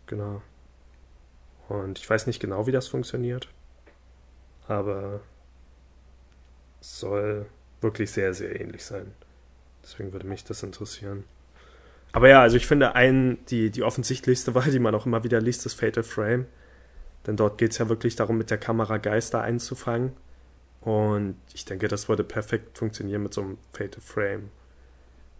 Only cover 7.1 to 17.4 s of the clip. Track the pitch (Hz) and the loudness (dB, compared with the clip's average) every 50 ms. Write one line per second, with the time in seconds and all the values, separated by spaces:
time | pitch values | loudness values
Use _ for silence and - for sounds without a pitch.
7.1 | 101 101 104 107 104 104 104 - - - - - - - - 110 110 - 107 98 | -2 -2 -2 -2 -4 -6 -8 -12 -18 -20 -20 -20 -8 -4 -4 -2 -2 -2 -4 -4
8.1 | - 107 98 95 92 90 92 95 - - - - - - - - 104 98 98 101 | -2 -2 0 0 -2 -4 -6 -8 -8 -8 -10 -10 -12 -14 -14 -12 -12 -12 -12 -14
9.1 | - - - - - - - - - - - - - - - - - - 104 95 | -18 -20 -20 -20 -20 -20 -20 -20 -20 -20 -20 -20 -20 -20 -20 -18 -14 -12 -10 -10
10.1 | 95 95 90 95 98 95 - - 107 - - 98 92 - 104 - - - 104 101 | -10 -10 -10 -10 -10 -10 -10 -10 -10 -8 -10 -10 -10 -12 -12 -12 -12 -12 -12 -10
11.1 | 101 101 101 - - - - - - - - - - - - - - - - - | -10 -12 -12 -16 -20 -20 -20 -20 -20 -20 -20 -20 -20 -20 -20 -20 -20 -20 -10 -4
12.1 | - 117 123 135 135 135 123 117 117 120 - - 156 147 135 117 - 123 123 131 | 4 8 10 12 12 12 10 10 8 6 4 4 4 6 4 4 6 6 6 6
13.1 | 131 135 127 127 120 - - - 131 113 110 107 107 123 107 117 - - 117 - | 6 6 4 2 0 -2 -4 -4 -2 0 0 0 0 0 -2 -2 0 -2 -4 -4
14.1 | 135 - - - 127 123 - 135 117 127 123 151 135 127 120 110 110 107 - 127 | -4 -2 2 2 2 2 2 0 2 2 2 4 4 4 4 2 2 2 0 0
15.1 | 117 113 113 117 120 113 113 120 123 - - 117 - - 117 117 - 117 110 - | 0 0 0 2 2 2 2 2 -2 -2 -4 -8 -4 -2 -2 0 0 -2 -4 -4
16.1 | - - 104 107 120 127 131 - - - - - - - - - - - - - | -4 -2 0 0 0 0 -2 -6 -12 -20 -20 -20 -20 -20 -20 -20 -20 -18 -18 -18
17.1 | - - - - 107 104 | -18 -12 -6 -4 0 2